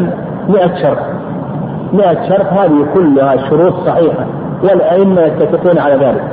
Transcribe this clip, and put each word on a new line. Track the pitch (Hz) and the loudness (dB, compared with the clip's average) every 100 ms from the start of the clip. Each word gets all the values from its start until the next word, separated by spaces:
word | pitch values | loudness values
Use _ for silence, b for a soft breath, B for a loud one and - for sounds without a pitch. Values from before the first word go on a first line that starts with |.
| 175 - - - - | 0 -4 -8 -6 0
مئة | 196 180 | 2 0
شرط، | - 147 117 - - - - - - - - - | 0 -2 -2 -6 -8 -8 -10 -8 -8 -8 -8 -2
مئة | 190 185 - - | 0 2 0 0
شرط، | 196 190 | -2 0
هذه | 190 180 147 139 | 0 2 2 2
كلها | 190 165 135 139 131 | 2 2 4 2 0
شروط | - 156 175 - 170 | 0 2 2 0 -2
صحيحة، | 135 160 - - - - - | 0 0 0 -6 -8 -8 -2
والأئمة | 185 180 - 180 196 180 | 0 2 2 2 2 2
يتفقون | 160 - 214 247 180 165 | 2 0 0 0 2 2
على | 143 | 2
ذلك، | 139 131 101 95 | 2 2 0 -4